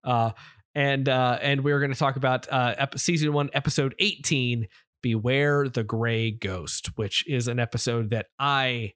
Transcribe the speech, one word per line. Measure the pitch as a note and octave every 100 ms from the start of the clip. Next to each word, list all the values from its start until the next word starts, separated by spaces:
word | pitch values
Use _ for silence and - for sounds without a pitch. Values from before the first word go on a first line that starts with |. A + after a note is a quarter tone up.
Uh, | - B2 A2+ - - - _ D3
and, | C#3 C#3 C3+
uh, | B2+ B2 B2
and | C#3+ C#3
we're | C#3 C#3+
gonna | C#3 C3
talk | C#3+ C3
about, | C3 B2+ -
uh, | C3+ B2 G#2+
ep-, | C#3 C#3
season | - E3 D3+
one, | D3 C#3+
episode | C#3 C#3 D3 C3+ -
eighteen, | G#2+ - C3+ D3 B2 A#2+ A2 - _ _
Beware | B2 A2+ A#2 C3+ D3 C#3+ C#3
the | A#2+ A2
Gray | A2+ A#2 A2+ A2+
Ghost, | A2 G2 F#2 D#2 - - -
which | G#2 - -
is | C3+ A#2+
an | A#2+
episode | A#2 A#2+ - A#2 A2
that | A2 - _
I | C#3 C#3 C3 B2 G#2+